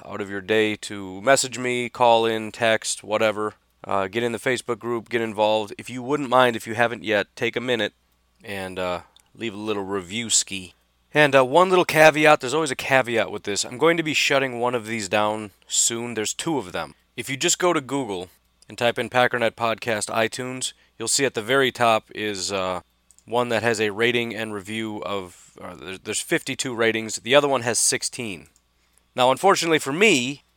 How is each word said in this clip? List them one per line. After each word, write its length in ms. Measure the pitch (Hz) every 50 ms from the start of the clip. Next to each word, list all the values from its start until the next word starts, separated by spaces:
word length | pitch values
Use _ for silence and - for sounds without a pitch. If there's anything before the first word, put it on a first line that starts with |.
| -
out 160 | - 98 104
of 80 | 104 98
your 100 | 101 98
day 340 | 92 90 110 110 107 107 107
to 440 | - - - 104 101 95 92 92 98
message 380 | 101 131 139 127 - 127 120 120
me, 320 | 127 123 123 123 123 113
call 340 | - - 123 117 117 113 113
in, 280 | 113 113 110 110 107
text, 520 | - - 117 113 110 110 - - - - -
whatever. 520 | 101 107 107 110 107 98 104 107 104 - _ _ _ _ _ -
Uh, 220 | 104 98 98 95
get 160 | 95 98 117
in 100 | 120 117
the 60 | 117 104
Facebook 400 | - 135 123 110 - - 117 101
group, 320 | 113 117 120 117 - -
get 100 | 120 117
involved. 540 | 113 113 101 107 107 107 107 110 104 98 -
If 140 | - 113 -
you 120 | 123 127
wouldn't 280 | 120 127 147 147 139 117
mind, 260 | 123 127 127 123 117
if 100 | 113 -
you 80 | 113 107
haven't 300 | 117 117 113 120 101 78
yet, 220 | 107 107 101 92 _ _
take 200 | - 120 117 117
a 40 | 120
minute 320 | 120 127 123 110 104 - _ _ _ _ _ _ _ _ _ _
and, 360 | - 110 101 95 92 92 92 92
uh, 220 | 90 90 90 85 - _ _ _ _ _ _
leave 180 | - 113 113
a 60 | 95 104
little 260 | 107 107 104 101 95
review 460 | 95 101 98 87 85 104 117 117 107
ski. 420 | - - - - 98 95 92 87 _ _ _ _ _ _ _ _
And, 240 | - 151 151 139 135
uh, 80 | 135 131
one 240 | 127 143 170 185 190
little 160 | 185 180 156
caveat, 560 | - 147 156 156 156 143 151 151 151 151 -
there's 140 | 131 120 131
always 160 | 160 160 135
a 40 | 127
caveat 560 | - - - 135 131 117 120 117 110 98 -
with 120 | 104 98
this. 240 | - 104 101 - -
I'm 100 | 107 123
going 220 | 120 147 165 170 165
to 40 |
be 120 | 156 156 139
shutting 460 | - - - 143 135 135 131 120 117
one 140 | 120 123 127
of 120 | 117 107
these 240 | 110 117 110 101 90
down 400 | 107 107 107 107 107 110 107 101 _ _ _ -
soon. 460 | - - - - 117 117 120 120 117
There's 180 | 110 104 -
two 240 | - - - 165 156
of 160 | 127 95 87
them. 220 | - 85 - 135 - _ _ _ _ 127
If 100 | 113 -
you 80 | 139
just 220 | 131 160 175 - -
go 160 | 180 175 165
to 80 | 151
Google 480 | 131 120 135 139 131 101 95 90 92 - _ _ _ _ _ _ _
and 120 | _ 110 -
type 200 | 120 117 107 127
in 120 | 117 107
Packernet 460 | - 127 123 120 123 120 117 110 -
Podcast 560 | - 117 113 110 - - 120 110 104 - -
iTunes, 600 | - 113 113 113 - - 127 127 127 127 120 - - _ _ _ _ -
you'll 80 | 113
see 200 | 110 - - 139
at 80 | 120 -
the 80 | 117
very 280 | 104 113 135 139 131 123
top 400 | - - 120 117 110 107 _ _
is, 380 | - - 107 107 101 92 90 98
uh, 300 | 101 95 92 92 92 87 - _ _ _ _ _ _ _ _
one 260 | 107 110 120 120 120
that 120 | 113 107
has 180 | 107 117 113 101
a 100 | 110 104
rating 440 | 98 107 117 123 117 120 117 117 101
and 200 | 107 110 110 104
review 480 | 101 92 101 110 113 110 110 104 101 -
of, 480 | 92 101 98 92 87 - - - - _ -
uh, 140 | - 92 87
there's, 240 | 64 69 92 95 -
there's 200 | _ 107 101 -
fifty-two 540 | - - 165 143 - 143 127 - - 131 120
ratings. 420 | 110 113 113 110 110 110 107 -
The 180 | - - 113 131
other 120 | 147 147
one 160 | 143 135 120
has 160 | 117 120 107 -
sixteen. 720 | - - 131 120 - - - - 120 107 92 76 76 - _ _ _ _ _ _ _ _ _ _ _ _ -
Now, 160 | 127 123 127
unfortunately 480 | 131 127 - 196 180 - 165 170 160 139
for 140 | - 139
me, 500 | 139 175 220 220 165 127 120 131 143 - _ _ _